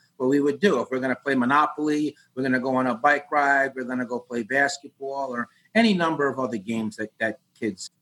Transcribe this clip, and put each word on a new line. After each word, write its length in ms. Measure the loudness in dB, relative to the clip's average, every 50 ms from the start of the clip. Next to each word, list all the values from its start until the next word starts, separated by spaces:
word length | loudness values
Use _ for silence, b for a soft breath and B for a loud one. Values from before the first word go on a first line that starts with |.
| _ _ _
what 100 | -2 0
we 140 | 2 2 4
would 180 | 2 2 0 2
do. 220 | 2 2 2 2
If 80 | 0 -2
we're 80 | -4 -4
gonna 160 | -2 -2 -4
play 180 | -4 -2 0 0
Monopoly, 800 | 2 2 4 4 4 4 2 0 -2 -2 0 0 0 -2 -4 -6 b b b b
we're 80 | -4 -2
gonna 160 | 0 0 0
go 160 | 0 0 0
on 120 | 0 2
a 80 | 0 0
bike 360 | 2 2 2 2 2 0 -2
ride, 400 | 0 2 2 4 4 2 2 0 -4
we're 120 | -6 -8
gonna 200 | -6 -4 -6 -4
go 140 | -4 -6 -8
play 240 | -8 -6 -6 -6 -4
basketball, 880 | -2 0 0 0 0 -2 -6 -14 -18 _ -12 -12 -10 -8 -8 -8 -6 -6
or 140 | -8 -8 b b b b b b
any 200 | 2 4 4 4
number 340 | 4 2 0 0 0 0
of 120 | 0 0 -2
other 180 | -4 -4 -4
games 400 | -6 -6 -4 -4 -4 -4 -4 -6
that, 140 | -8 -10 -10 _ -4
that 180 | -4 -4 -4 -6 _ _ _
kids 340 | -6 -6 -6 -6 -6 -12 -18 _ _